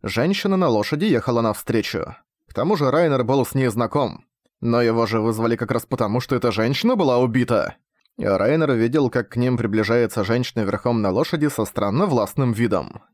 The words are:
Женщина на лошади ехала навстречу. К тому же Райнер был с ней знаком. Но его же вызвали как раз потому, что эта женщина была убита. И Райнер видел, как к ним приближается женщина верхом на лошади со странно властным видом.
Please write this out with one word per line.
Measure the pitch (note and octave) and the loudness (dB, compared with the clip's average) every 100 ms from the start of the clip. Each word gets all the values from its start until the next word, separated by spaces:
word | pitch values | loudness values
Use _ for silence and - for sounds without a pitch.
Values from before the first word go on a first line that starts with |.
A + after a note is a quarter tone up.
Женщина | G#2 - E3 G3 G3+ F#3+ | -4 -2 0 0 0 0
на | F3 | 2
лошади | A2 G#2+ D3 | 0 0 -2
ехала | G#3+ B2+ A#2 A#2 | 0 0 0 0
навстречу. | A2+ G#2 - A2+ G2+ - - - _ _ _ | 0 -4 -2 -2 -2 -6 -8 -12 _ _ _
К | |
тому | - C#3+ G3 | -4 -2 0
же | C#3 | 2
Райнер | C#3+ E3+ C3+ | 2 2 2
был | A#2 C3+ | 2 2
с | A#2+ | 2
ней | C3+ B2+ | 0 0
знаком. | G#2+ A#2 D3+ A#2+ - _ _ _ _ | 0 -2 0 -2 -6 _ _ _ _
Но | A#2 A#2 | 0 2
его | A#2 A#2 | 4 2
же | A2+ A2+ | 2 0
вызвали | A2 A2 A#2 A2+ | 0 0 -2 -2
как | A2+ | -2
раз | A#2 | -4
потому, | - B2+ G#2+ A#2 | -4 -4 -2 -2
что | - | -2
эта | B2+ A#2+ | 0 0
женщина | G2+ A2+ C#3 A3+ B3 | 0 -2 0 0 2
была | D#3 B2 | 2 4
убита. | B2+ A#2 A#2+ A2+ - - _ _ _ - | 2 2 2 0 0 -6 _ _ _ -6
И | |
Райнер | - F#2+ G#2 D#3 D3+ | -2 2 2 2 2
видел, | B2 A#2 D3+ C3 | 2 2 2 0
как | B2 A2+ | 0 -4
к | A#2+ | -2
ним | B2+ A#2+ | 0 0
приближается | A2+ G#2+ G#2+ A#2+ A2+ - | 0 0 2 2 2 -2
женщина | G2 A#2 B2 - | -2 0 -2 -4
верхом | G2+ G#2 B2 A#2 | -2 -2 0 0
на | G2+ | 0
лошади | F#2+ D3+ D#3+ D3 | 0 -2 0 -2
со | - G#2+ | -2 -4
странно | - G2+ A#2 G3+ | -2 -2 0 2
властным | C3 G2+ - B2+ | 2 0 0 -2
видом. | A2 A#2 F#2+ A#1+ - _ | 0 0 0 -4 -14 _